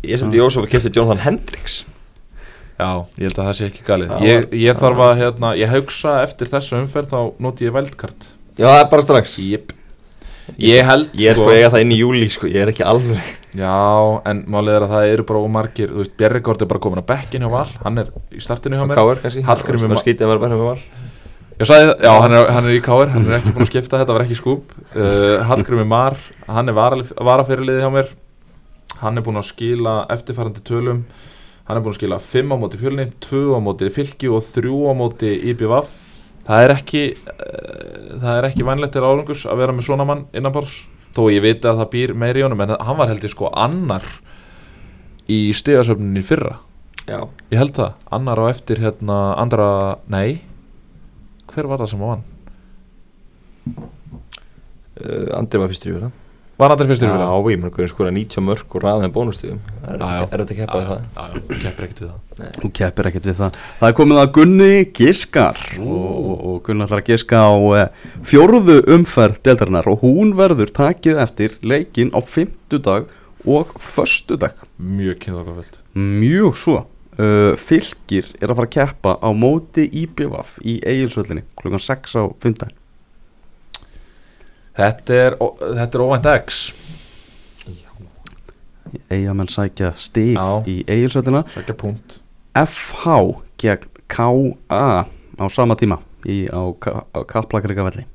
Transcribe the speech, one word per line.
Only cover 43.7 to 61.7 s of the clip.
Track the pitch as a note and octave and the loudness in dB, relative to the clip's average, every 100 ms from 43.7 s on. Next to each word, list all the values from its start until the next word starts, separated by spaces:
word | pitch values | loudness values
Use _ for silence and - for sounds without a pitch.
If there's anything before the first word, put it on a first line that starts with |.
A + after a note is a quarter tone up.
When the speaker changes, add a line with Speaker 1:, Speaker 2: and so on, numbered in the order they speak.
| F3 E3 F#2+ - - - - - - - - - - - - - | -2 -4 -6 -8 -20 -20 -20 -20 -20 -20 -20 -20 -20 -20 -20 -4
Speaker 2:
í | G#2+ G#2 G#2 | -2 0 -2
stigasöfnunni | C#3+ C#3 A#2 G#2 G2+ G2 | 2 2 4 0 -2 -4
í | F#2+ | -2
fyrra. | D#3 - - - - - - - | -2 -2 -10 -20 -20 -20 -20 -12
Speaker 1:
Já. | G#2 - - - | -12 -12 -18 -4
Speaker 2:
Ég | A#2 | 0
held | C#3 | 0
það, | C#3+ F#2 - - | -2 -6 -6 -8
annar | A2 C3 A2 | -6 -4 -2
á | A2+ | -2
eftir, | A#2+ - A2 | -4 -6 -4
hérna, | A2+ G#2 G#2 G2+ G2 - | -4 -4 -4 -2 -2 -2
andra, | A#2+ A2+ G#2 G2 G2 - - | -2 0 0 0 -4 -6 -8
nei, | G2 G#2 E3 - - - - _ - - - - - - | -4 -4 -6 -14 -20 -20 -20 _ -20 -20 -20 -20 -20 -14
hver | - C#3+ | -10 -6
var | C3+ | -6
það | G#2+ | -6
sem | G2+ G#2+ | -6 -6
vann? | A2 - - - - - - - - - _ - _ _ - - - - - - - - - - - - - - - | -6 -10 -20 -20 -20 -20 -20 -20 -20 -20 _ -20 _ _ -16 -14 -14 -18 -20 -20 -20 -20 -20 -20 -20 -20 -20 -20 -18
Speaker 1:
Eh, | - - - | -12 -10 -8
Andri | - A2 G#2 | -8 -4 -4
var | F#2+ | -4
fyrstur | F#2 - | -6 -10
í | F2 | -10
fyrra. | A#2+ - - _ - - | -10 -14 -20 _ -20 0
Speaker 2:
Var | C#3 | 2
Andri | C#3+ C3+ | 4 2
fyrstur | B2 A#2 | 2 2
í | |
fyrra? | F#2+ F2+ | 0 0
Speaker 1:
Já, | F#2 G#2+ | 0 0
ég | F#2+ | 0
mun | F2 | -4
að | F2+ F2 | -4 -6
skora | - F#2 F#2+ | -2 -2 -2
níutíu | G#2+ - F#2+ | -6 -4 -4
mörk | G#2+ - F#2 | -4 -6 -4
og | G2+ | -2
raða | G#2+ | -2
með | F#2 | -2
bónustigum. | G#2+ A#2+ G2 E2+ G2 G#2 G#2+ | -2 -4 -8 -12 -12 -14 -14
Það | C#3 | -12
er | F#2+ | -8
Speaker 2:
Já, | F2+ | -6
Speaker 1:
ekki, | F2+ | -6
Speaker 2:
já. | |
Speaker 1:
er | F2+ G2+ | -6 -6
þetta | G2+ | -8
að | G2+ | -8
keppa | A2 F#2 | -6 -6
Speaker 2:
Já, | |
Speaker 1:
við | F#2+ | -6
það? | F#2+ | -8
Speaker 2:
já, | A#2+ - E2+ | -10 -14 -14
já, | F2+ | -14
þú | - - | -12 -10
keppir | F#2 | -10